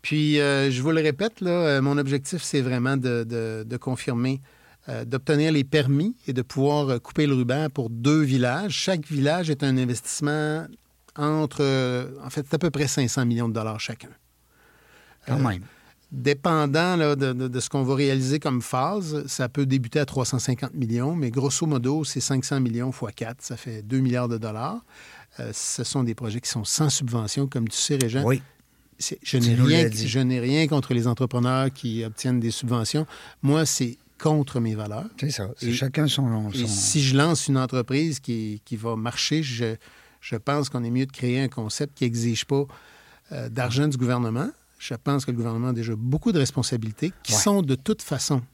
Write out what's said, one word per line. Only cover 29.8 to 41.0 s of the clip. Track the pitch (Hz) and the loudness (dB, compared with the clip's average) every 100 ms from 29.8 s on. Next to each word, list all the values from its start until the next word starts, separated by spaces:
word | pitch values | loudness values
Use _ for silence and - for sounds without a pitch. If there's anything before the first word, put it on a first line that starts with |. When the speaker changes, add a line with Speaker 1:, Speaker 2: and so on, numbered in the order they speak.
Speaker 2:
l'as | 120 | 4
dit. | 107 110 | 2 -2
Speaker 1:
je | 120 | 0
n'ai | 127 127 | 2 0
rien | 120 147 156 | 2 2 4
contre | 147 - | 2 2
les | 120 117 | 2 2
entrepreneurs | 117 127 123 123 131 135 | 0 0 2 2 2 0
qui | 135 127 110 | -2 -6 -4
obtiennent | 113 107 131 123 | -6 -4 0 0
des | 117 | 0
subventions. | 110 120 120 110 151 156 - - - | -2 -2 0 0 -2 -4 -8 -20 -2
Moi, | 135 151 | 2 4
c'est | 151 - 123 123 _ _ | 2 0 -2 -4 _ _
contre | 156 156 139 131 | 2 2 2 0
mes | 113 | -2
valeurs. | 107 104 107 202 - | -2 -6 -8 -10 -6
Speaker 2:
C'est | 139 | -6
ça. | 117 95 101 | -4 -6 -6
C'est | 120 | -4
Speaker 1:
Et, | |
Speaker 2:
chacun | 120 135 135 151 | -2 -2 2 2
son, | 139 131 113 107 | 2 0 0 -2
Speaker 1:
et | 123 | -2
Speaker 2:
son | 120 | -2
Speaker 1:
si | 101 98 156 | 0 0 2
je | 135 135 | 4 6
lance | 156 160 - | 4 2 2
une | 135 | 0
entreprise | 127 131 117 135 165 139 | 2 -2 0 0 0 -2
qui, | - 117 107 104 - | -4 -4 -4 -8 -8
qui | 113 | -6
va | 113 110 | -4 -4
marcher, | 113 - - 151 | -4 -4 0 0
je, | 147 117 117 110 - - - _ | -2 -2 -2 -4 -10 -20 -20 _
je | - 113 | -8 -6
pense | 110 147 139 | 0 0 0
qu'on | 123 | -2
est | 117 | -2
mieux | 123 | 0